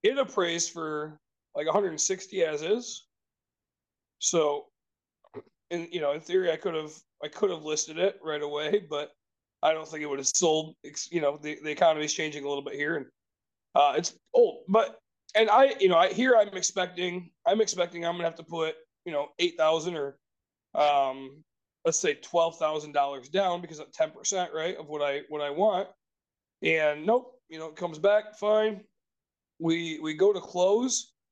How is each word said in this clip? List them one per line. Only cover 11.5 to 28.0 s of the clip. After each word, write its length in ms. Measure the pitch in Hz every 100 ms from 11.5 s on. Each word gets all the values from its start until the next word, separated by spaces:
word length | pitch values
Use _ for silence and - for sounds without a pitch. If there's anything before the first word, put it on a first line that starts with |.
| 151
the 60 | 151
economy's 440 | 147 170 156 151
changing 300 | - 156 147 139
a 20 |
little 160 | 143
bit 120 | 139 143
here, 220 | 147 160
and, 80 | 131 _ _ _ _ _ _ -
uh, 180 | 143 147
it's 200 | 170 - _
old. 300 | - 214 - -
But, 300 | 214 196 - _ _ _ 208
and 140 | 220
I, 260 | 226 269 -
you 80 | 190
know, 100 | 170
I, 140 | 185
here 240 | 185 262 233
I'm 200 | 208 185
expecting, 760 | - 190 175 175 180 180 175 _ -
I'm 140 | 214
expecting 440 | 208 180 175 170 170
I'm 80 |
gonna 120 | 175 170
have 100 | 165
to 80 |
put, 320 | 165 165 160 156 _ _ 175
you 60 |
know, 160 | 147 147 -
eight 160 | 175 170
thousand 380 | 156 165 170 165
or, 220 | 139 - _ _ _ _ _
um, 720 | - 147 143 135 135 135 147 _ _ _ _ 165
let's 140 | -
say 160 | 156 143
twelve 420 | - 170 165 165
thousand 360 | 156 156 151
dollars 360 | 143 139 135 131
down 320 | 185 185 175
because 180 | 165 151
of 120 | 147
ten 180 | - 156
percent, 420 | - - 190 175
right, 260 | 156 165 -
of 100 | 139
what 140 | 151
I, 180 | 143 143 151
what 120 | 151
I 100 | 143
want. 380 | 147 214 185 208 - _ _ _ _ _ -
And 420 | 160 160 151 147 170
nope, 340 | 247 - - _
you 100 | 160
know, 80 | 160
it 80 | 156
comes 240 | 175
back 400 | 156